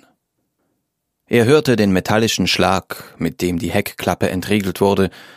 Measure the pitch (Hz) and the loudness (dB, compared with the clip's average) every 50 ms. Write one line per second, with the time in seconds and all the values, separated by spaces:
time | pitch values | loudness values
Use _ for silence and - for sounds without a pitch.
0 | _ _ _ _ _ _ _ _ _ _ _ _ _ _ _ _ _ _ _ _ | _ _ _ _ _ _ _ _ _ _ _ _ _ _ _ _ _ _ _ _
1 | _ _ _ _ _ - - 120 117 113 147 156 151 139 123 107 107 101 95 92 | _ _ _ _ _ 0 2 2 4 4 4 2 4 2 2 2 4 2 2 0
2 | 87 - 107 110 113 110 - - 95 87 - - 92 92 92 95 - - - - | 0 0 0 0 2 0 0 0 -2 -2 0 0 2 2 0 0 -4 -8 -14 -18
3 | - - - - 87 85 - - 90 90 87 85 80 85 82 104 101 - - - | -18 -18 -10 -6 -6 -6 -4 -2 -4 -2 -2 -2 -4 -4 -2 -4 -4 -4 -8 -6
4 | - - 87 - - 92 - 92 87 - 104 107 95 95 87 - - 101 101 95 | -4 -4 -2 -2 -2 -2 -2 -2 -4 -2 -2 -2 -2 -2 -2 0 0 0 2 2
5 | 95 90 - - - - - | 0 -2 -2 -8 -20 -20 -20